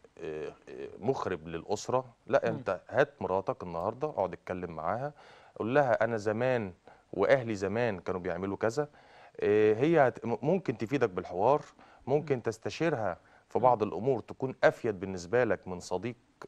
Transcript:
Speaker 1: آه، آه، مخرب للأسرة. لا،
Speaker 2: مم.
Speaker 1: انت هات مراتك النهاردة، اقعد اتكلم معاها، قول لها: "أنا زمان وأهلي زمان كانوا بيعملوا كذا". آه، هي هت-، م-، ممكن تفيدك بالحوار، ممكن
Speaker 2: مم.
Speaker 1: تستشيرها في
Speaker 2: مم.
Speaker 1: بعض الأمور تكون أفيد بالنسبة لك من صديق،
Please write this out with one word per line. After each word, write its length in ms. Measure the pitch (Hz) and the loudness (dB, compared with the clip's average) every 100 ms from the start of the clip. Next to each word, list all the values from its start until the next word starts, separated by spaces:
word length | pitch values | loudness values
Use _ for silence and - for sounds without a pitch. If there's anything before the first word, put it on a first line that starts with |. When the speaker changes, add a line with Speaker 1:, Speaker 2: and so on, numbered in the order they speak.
| - - | -20 -12
Speaker 1:
آه، 240 | 80 78 71 - - | -8 -8 -8 -12 -16
آه، 180 | 64 67 - | -14 -14 -6
مخرب 480 | 110 135 101 87 80 | -2 -2 -2 -6 -6
للأسرة. 580 | 82 - 104 - 123 127 - - | -10 -6 -6 -2 -2 -4 -12 -2
لا، 140 | 131 117 | 0 0
Speaker 2:
مم. 100 | 110 | -2
Speaker 1:
انت 260 | - 92 - | -4 -6 -2
هات 320 | 110 151 - | 0 0 -2
مراتك 420 | 90 95 117 127 | -2 -2 -2 -6
النهاردة، 440 | 90 82 95 117 151 | -8 -6 -6 -4 -4
اقعد 260 | - 92 | -2 -2
اتكلم 380 | 87 - 92 87 | -4 -8 -8 -8
معاها، 420 | 80 80 110 143 - - - - - | -6 -4 -4 -6 -12 -20 -20 -12 -6
قول 160 | 104 139 | 0 2
لها: 280 | 135 107 | 4 4
"أنا 140 | 113 113 | 2 0
زمان 560 | 104 107 127 123 98 85 - - _ | 0 0 0 0 -4 -10 -20 -20 _
وأهلي 420 | - 98 135 117 101 | 0 4 4 2 -2
زمان 440 | 95 107 120 92 | -2 0 -2 -2
كانوا 220 | - 92 | -4 -4
بيعملوا 360 | 90 85 98 95 | -4 -4 -4 0
كذا". 320 | 110 123 147 - - - - - | 0 0 -4 -8 -20 -20 -20 -2
آه، 340 | 98 107 107 | 4 6 6
هي 340 | 107 147 165 127 | 6 4 6 4
هت-، 180 | - 113 | 2 -4
م-، 120 | 117 | -2
ممكن 360 | 143 190 - 117 | 0 0 0 -4
تفيدك 320 | 107 135 117 | -2 0 0
بالحوار، 520 | 90 90 87 110 147 - - - - - | 0 -6 2 4 2 0 -20 -20 -12 -2
ممكن 280 | 147 156 127 | 0 0 -2
Speaker 2:
مم. 60 | |
Speaker 1:
تستشيرها 760 | 113 110 - - 160 135 101 85 _ - _ | -2 -6 -6 -2 0 0 -2 -4 _ -20 _
في 80 | 110 | 2
Speaker 2:
مم. 60 | |
Speaker 1:
بعض 200 | 123 117 | 4 4
الأمور 360 | 104 - 120 120 | 2 0 0 -2
تكون 360 | - 101 131 - | -4 -6 -6 4
أفيد 360 | 156 - 120 95 | 4 4 -2 -4
بالنسبة 440 | 95 92 85 117 | -6 -6 0 2
لك 240 | 117 92 - | 2 0 -4
من 120 | 90 | -10
صديق، 360 | - 92 117 120 _ - | -6 -4 -4 -10 _ -20